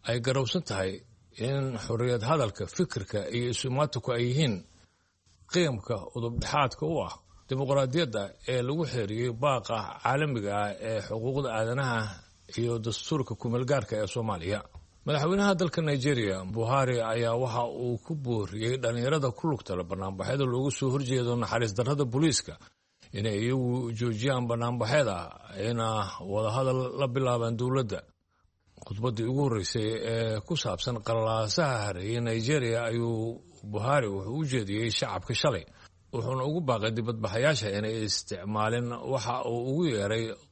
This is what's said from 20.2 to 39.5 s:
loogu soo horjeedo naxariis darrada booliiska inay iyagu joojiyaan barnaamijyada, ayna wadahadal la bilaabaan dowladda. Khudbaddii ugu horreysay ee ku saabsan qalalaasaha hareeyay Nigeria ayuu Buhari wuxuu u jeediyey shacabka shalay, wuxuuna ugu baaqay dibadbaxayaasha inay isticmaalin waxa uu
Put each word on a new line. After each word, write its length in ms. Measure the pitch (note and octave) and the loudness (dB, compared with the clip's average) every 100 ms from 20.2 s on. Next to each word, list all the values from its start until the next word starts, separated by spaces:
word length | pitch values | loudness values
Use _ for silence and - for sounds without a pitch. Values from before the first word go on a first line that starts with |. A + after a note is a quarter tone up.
| F#2+ C3+ C3 | -2 0 2
loogu 260 | B2 C#3 | 2 0
soo 180 | - C3+ | 0 0
horjeedo 400 | C#3 B2+ C3 A#2+ A#2+ | 0 0 0 2 0
naxariis 380 | G#2+ A#2 A2+ G2 | 0 0 0 0
darrada 300 | B2 C#3+ C3 | 0 2 2
booliiska 480 | B2+ D#3+ B2+ - - - _ _ _ | 4 4 4 -2 -14 -20 _ _ _
inay 340 | - G2 A2 G2+ | -10 -2 0 0
iyagu 540 | A#2 C3 B2 B2 A#2+ | 2 2 2 0 -2
joojiyaan 540 | A2 A#2+ G#2+ B2 G#2 A#2 | -2 0 0 2 2 0
barnaamijyada, 680 | A#2 A#2+ B2 A#2 D3 A#2+ F2+ E2+ - - | 0 0 0 2 4 4 0 -6 -12 -14
ayna 340 | G2 G#2+ A#2 A2+ A2 G2 - | -4 -2 0 2 0 -2 -6
wadahadal 580 | F#2 G2+ A2 A#2+ C3 B2+ B2+ - | -2 0 2 2 2 2 0 -2
la 100 | C#3 | 0
bilaabaan 480 | B2+ B2+ A#2+ A#2 A2+ | 2 2 2 0 0
dowladda. 420 | B2 C3+ A#2 G2 - _ _ _ _ _ _ - | 2 2 0 -4 -8 _ _ _ _ _ _ -20
Khudbaddii 500 | - G2+ B2 A2 A#2 | -10 -2 -2 0 0
ugu 140 | C3+ | 2
horreysay 440 | C#3 A2+ F#2 A#2 G#2+ A2+ | 2 2 0 0 0 -2
ee 380 | A2+ A2+ A2+ A2 | -2 0 0 -2
ku 140 | - E3 | -2 -2
saabsan 400 | A#2+ F#2 - A#2 | -2 -2 -2 -4
qalalaasaha 720 | - A2+ A2 A2+ A2 C#3 D3+ A#2+ | 0 2 2 2 2 2 2 2
hareeyay 400 | G#2 F2+ G2+ A#2 | -2 -2 -2 0
Nigeria 580 | A#2 A2+ A2+ D3+ A#2+ A#2 | 0 0 2 2 2 0
ayuu 580 | A#2 A#2 A#2 A2+ A2+ A#2 - - | 0 0 0 0 -2 -6 -16 -16
Buhari 460 | G#2 G#2 A2 C#3+ A2 | -6 -2 2 2 2
wuxuu 300 | G2 F#2+ C#3 | -2 -4 -2
u 80 | D3+ | 0
jeediyey 440 | B2+ G2 G#2 A2+ | 0 0 0 0
shacabka 420 | - - F#2+ - A#2+ | 0 -2 -4 -2 2
shalay, 280 | - G2 - - - _ - | 2 0 -6 -20 -20 _ -8
wuxuuna 340 | A#2+ A2+ C3 | -6 -2 -2
ugu 160 | C3+ D#3+ | 0 0
baaqay 300 | C#3+ A2+ A2 | 0 2 2
dibadbaxayaasha 760 | A2+ A2+ A2 G#2+ A2 C#3 D3+ A2 | 0 -2 -2 -2 2 2 2 0
inay 240 | G2+ A2 A2+ | 0 0 -2
isticmaalin 840 | G#2+ - - F#2+ F#2+ G#2+ G#2+ A#2 A#2+ A#2+ | -2 -2 -4 -8 -2 0 2 2 -2 -6
waxa 320 | B2+ C3 A2 B2+ | -4 -2 -2 -2
uu 180 | - | -2